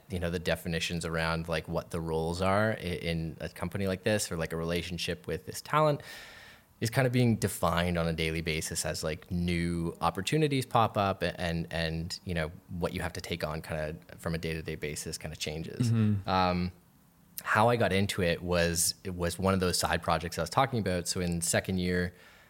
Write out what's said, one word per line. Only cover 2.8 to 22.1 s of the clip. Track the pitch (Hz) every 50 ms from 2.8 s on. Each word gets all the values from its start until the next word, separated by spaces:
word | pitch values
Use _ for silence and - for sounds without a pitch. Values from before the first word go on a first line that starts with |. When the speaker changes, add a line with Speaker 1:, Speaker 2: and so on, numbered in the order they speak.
Speaker 1:
in | - 90 85 - - 82 82 82 82 80 - -
a | - -
company | - - - 87 - 104 98
like | 95 95 92 -
this | 113 107 104 - -
or, | 90
like, | 82 80 80
a | 82 82
relationship | 82 82 87 87 82 90 90 82 - - 85 - - -
with | 80 80 -
this | - - -
talent | - - - 151 156 151 143 143 - - - - - - - - - - - - _ _ _ _
is | 117 113
kind | - 139 127 123
of | 123
being | 123 123 117 113 -
defined | - 95 - - - 85 82 85 87 90 87 85
on | 82 82
a | 82
daily | 80 80 80 80 82
basis | 80 82 78 78 80 - 82 - -
as, | - 78 - -
like, | 80 78 78 - -
new | 90 87 87 87 87 85 85 85 85 85 82 85 - -
opportunities | 82 85 82 98 95 - 151 156 156 147 139 131 123
pop | - - 120 110 107 - 107
up | 101 98 95 - 82
a-, | 87 - -
and, | 90 85 85 85 80 -
and, | - 82 82 80 80 82 82 92 - - -
you | 95 87
know, | 85 78 78 90 - - - 98 87
what | 85 85 87
you | 90
have | 82 87 -
to | 90
take | - - 90 82 -
on | 76 76 80
kind | - - 82 78
of | 78 76 80 85 - - - -
from | - 85 82
a | 82
day-to-day | 82 80 80 80 76 80 78
basis | 76 - 76 73 - - 85 78 -
kind | - 80
of | 78 -
changes. | - - 78 80 80 - - - 127 117
Speaker 2:
Mm-hmm. | 113 113 107 107 104 101 95 101
Speaker 1:
Um, | 95 92 92 90 90 87 90 90 - - _ _ _ _ _ _ _ _ _ _ - -
how | - - - 110 - -
I | 123 113
got | 113 92 92
into | 95 101 95 - -
it | 92 85 85 - 87
was, | 87 87 85 85 85 85 85 - - - - -
it | 95 90
was | 87 87 85 - -
one | 92 95 98
of | 95
those | 92 90 85 -
side | - 76 85 85
projects | - - 82 80 82 82 - -
I |
was | 82 -
talking | - 135 135 127 123 113
about. | 95 95 90 90 85 -
So | - 95
in | 90 87 85 85
second | 82 - - 104 92 - 92 92
year | 90 90 90 90 87 85